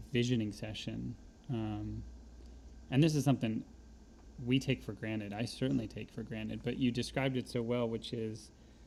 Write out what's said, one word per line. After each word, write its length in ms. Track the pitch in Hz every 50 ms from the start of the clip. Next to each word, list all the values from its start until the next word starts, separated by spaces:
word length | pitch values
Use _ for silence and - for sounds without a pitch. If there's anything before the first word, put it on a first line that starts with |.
| - - -
visioning 380 | 123 120 123 127 113 107 104
session. 640 | 101 - - 107 107 - - 117 110 117 120 127 120 - - - - - - -
Um, 540 | 131 113 110 107 107 104 104 104 107 113 104 - - - - - - - - - - - - - - - - -
and 100 | 131 135
this 140 | 160 160 151
is 80 | 147 131
something 400 | 143 127 110 123 113 110 - - - - - - - - - - - - - - - - - 127
we 140 | 120 127 139
take 240 | 135 139 127 - -
for 80 | - 104
granted. 400 | - 117 110 110 110 104 101 101
I 120 | 107 120
certainly 420 | 110 - - 131 131 139 123 110 101
take 240 | - 110 110 -
for 120 | - 120 110
granted, 380 | - 113 110 110 110 113 113 -
but 140 | 120 127 139
you 140 | 135 120
described 460 | 113 123 117 - - 135 135 139 131 127
it 100 | - -
so 120 | - 123
well, 260 | 117 117 120 123 120 113
which 220 | 113 110 - - -
is 380 | 117 113 110 110 - - - - - - - - - -